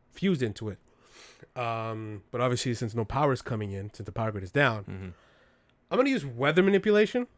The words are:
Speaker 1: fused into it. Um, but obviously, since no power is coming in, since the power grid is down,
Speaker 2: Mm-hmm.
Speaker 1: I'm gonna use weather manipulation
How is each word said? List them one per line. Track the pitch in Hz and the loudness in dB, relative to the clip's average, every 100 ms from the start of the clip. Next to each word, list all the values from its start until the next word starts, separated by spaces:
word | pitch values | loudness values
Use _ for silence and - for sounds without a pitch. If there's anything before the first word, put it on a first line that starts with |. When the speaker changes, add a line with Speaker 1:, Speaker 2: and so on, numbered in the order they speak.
| _ | _
Speaker 1:
fused | - 190 160 | -2 0 2
into | 117 - 107 | -2 -4 -8
it. | 92 _ _ _ - - - - - | -10 _ _ _ -20 -20 -20 -14 -6
Um, | 117 113 113 110 110 104 - | -4 -4 -4 -6 -8 -12 -8
but | 120 | 0
obviously, | 127 123 131 | 2 2 -2
since | 117 117 | -2 -4
no | 113 107 | -4 -2
power | 135 147 | 0 0
is | 123 | 0
coming | - 110 104 | -4 -6 -4
in, | 98 104 | -8 -10
since | - | -12
the | 98 | -10
power | 107 110 | -6 -4
grid | 104 | -4
is | 92 | -2
down, | 139 135 110 | 2 2 2
Speaker 2:
Mm-hmm. | 98 95 95 - _ _ _ _ _ _ - | -6 -12 -12 -16 _ _ _ _ _ _ -2
Speaker 1:
I'm | 208 | 2
gonna | 269 | 2
use | 254 139 | 2 -2
weather | 117 139 160 | 0 2 4
manipulation | 196 196 208 208 214 247 247 | 6 4 4 4 4 0 -4